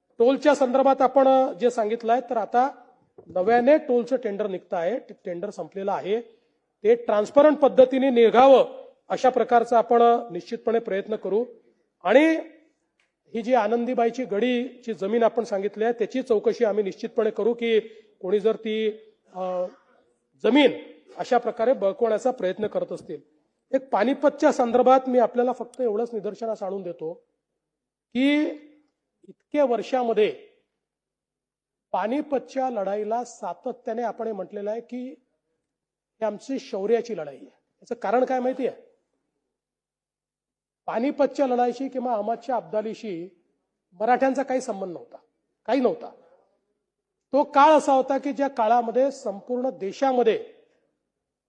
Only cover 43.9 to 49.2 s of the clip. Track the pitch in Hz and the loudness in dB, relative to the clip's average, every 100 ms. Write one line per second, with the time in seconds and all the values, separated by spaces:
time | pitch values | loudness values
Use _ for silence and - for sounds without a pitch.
43.9 | 175 226 247 269 262 262 254 254 196 190 | -8 0 2 0 -2 -4 -4 -6 -10 -10
44.9 | 151 - - _ _ _ _ - 269 240 | -12 -18 -20 _ _ _ _ -4 0 0
45.9 | 165 - - _ _ _ _ _ _ _ | -2 -10 -20 _ _ _ _ _ _ _
46.9 | _ _ _ - 262 277 277 294 302 - | _ _ _ -4 -2 2 4 6 6 4
47.9 | 269 262 269 285 247 277 277 220 240 233 | 0 2 -4 -4 -4 -4 -2 0 2 0
48.9 | 226 277 269 | 0 -2 -2